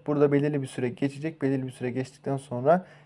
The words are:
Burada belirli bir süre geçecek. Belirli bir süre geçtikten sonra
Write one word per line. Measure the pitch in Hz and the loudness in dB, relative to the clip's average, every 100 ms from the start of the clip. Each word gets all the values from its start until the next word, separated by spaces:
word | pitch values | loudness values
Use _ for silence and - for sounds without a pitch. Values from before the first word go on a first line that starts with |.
| - | -2
Burada | 143 143 | 4 4
belirli | 143 147 147 | 4 2 -2
bir | 131 | -4
süre | - 123 | -4 -4
geçecek. | 120 139 139 160 151 | -2 -4 -4 -10 -4
Belirli | 139 135 131 | -2 -2 -4
bir | |
süre | 123 123 | -6 -6
geçtikten | 123 127 - 139 135 | -4 -6 -8 -6 -6
sonra | - 123 135 180 - - | -6 -2 4 2 2 -20